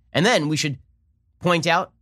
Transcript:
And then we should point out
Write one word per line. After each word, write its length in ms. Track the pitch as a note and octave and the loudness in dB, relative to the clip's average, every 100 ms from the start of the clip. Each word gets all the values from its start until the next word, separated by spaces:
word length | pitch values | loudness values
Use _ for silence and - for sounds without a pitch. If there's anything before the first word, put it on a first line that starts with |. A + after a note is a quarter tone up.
| _ | _
And 140 | C3+ G3 | 0 2
then 240 | A3 D3+ | 2 0
we 80 | D3+ | -4
should 220 | D#3 C3+ _ _ _ _ _ _ | -4 -8 _ _ _ _ _ _
point 260 | F3 E3+ E3+ | -2 0 2
out 280 | E3 C3+ _ | 0 -2 _